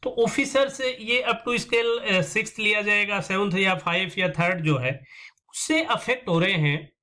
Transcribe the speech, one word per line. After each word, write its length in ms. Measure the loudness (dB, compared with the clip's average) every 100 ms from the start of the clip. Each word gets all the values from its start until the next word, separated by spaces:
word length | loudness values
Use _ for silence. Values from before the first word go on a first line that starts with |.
तो 60 | -6
ऑफिसर्स 720 | 2 2 2 0 2 2 0
ये 420 | -6 -4 0 0 2
up 100 | -2 0
to 120 | -2
scale, 420 | 0 0 2 0
अ, 200 | 0 0
सिक्स्थ 380 | 0 -2 -4 -2
लिया 220 | 0 0
जाएगा, 400 | 2 2 2 -2
सेवंथ 360 | -2 0 0 2
या 180 | 2 0
फाइव 360 | 0 -2 -2 -2
या 120 | -2
थर्ड 340 | 0 0 0 0
जो 120 | 0
है 220 | 0 -4 -10 -20 -20 _ _
उससे 340 | -10 0 0
अफेक्ट 440 | 0 -2 -2 -4 0
हो 120 | 2
रहे 140 | 2
हैं 260 | 2 2 0 -4 _